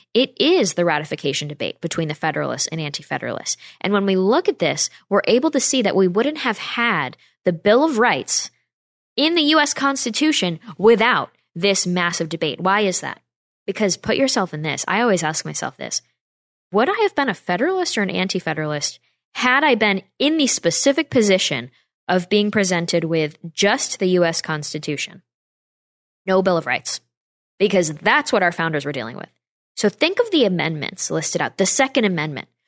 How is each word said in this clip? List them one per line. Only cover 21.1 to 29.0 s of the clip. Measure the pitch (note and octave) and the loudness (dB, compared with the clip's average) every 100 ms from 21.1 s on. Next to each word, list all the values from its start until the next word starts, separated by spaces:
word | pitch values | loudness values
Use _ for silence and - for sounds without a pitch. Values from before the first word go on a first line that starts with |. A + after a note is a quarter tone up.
| B3+ G#3 F#3 - B2+ B2+ _ _ _ - | 2 4 2 0 -4 -8 _ _ _ -2
of | F3+ F3 | -2 2
being | G#3 G#3 | 0 2
presented | G#3+ F#3 F3 E3+ E3+ | 0 2 0 0 0
with | D#3+ D#3+ D3+ - E3+ | 0 0 -2 -6 -12
just | - G3+ A#3+ - - | -2 0 0 -2 -2
the | F#3 | 2
U | F3+ | 2
S | E3 E3 | 2 0
Constitution? | - D3+ - D3+ D#3 C#3+ - - _ _ _ _ _ _ _ _ _ _ F#3+ | -4 -6 -6 -8 -6 -6 -8 -12 _ _ _ _ _ _ _ _ _ _ 0
No | F#3+ | 2
Bill | F#3 E3+ | 4 0
of | C3 | 0
Rights. | B2 - - _ _ _ _ _ - | -4 -4 -10 _ _ _ _ _ -2
Because | G3+ F3+ D#3+ | 2 2 0
that's | D3+ G#3 C#4+ C#4+ | 0 2 2 2
what | G#3+ | 0
our | F3 | 0
founders | E3+ E3 D3+ | 0 -4 -4
were | C#3+ | -6
dealing | C3+ | -8